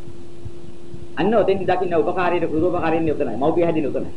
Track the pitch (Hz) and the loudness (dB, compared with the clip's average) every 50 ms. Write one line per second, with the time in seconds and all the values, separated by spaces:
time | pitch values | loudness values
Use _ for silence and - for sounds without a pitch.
0 | - - - - - - - - - - - - - - - - - - - - | -6 -6 -6 -6 -6 -6 -6 -6 -6 -6 -6 -6 -6 -6 -6 -6 -6 -6 -6 -4
1 | - - - - 160 202 233 214 185 185 196 196 180 170 180 180 190 180 170 165 | -4 -4 -4 -2 0 2 4 4 4 4 2 2 2 0 0 2 0 2 2 2
2 | 151 180 165 190 180 175 175 175 160 - 143 160 165 180 170 170 151 165 160 165 | 2 2 0 0 0 0 2 0 0 0 0 2 2 2 0 0 0 0 0 2
3 | 165 156 139 - 139 123 107 117 135 156 165 175 170 165 160 156 147 127 117 131 | 2 0 0 0 -2 -2 -2 0 0 2 4 4 2 2 2 0 0 0 -2 -2
4 | - - - | -4 -4 -6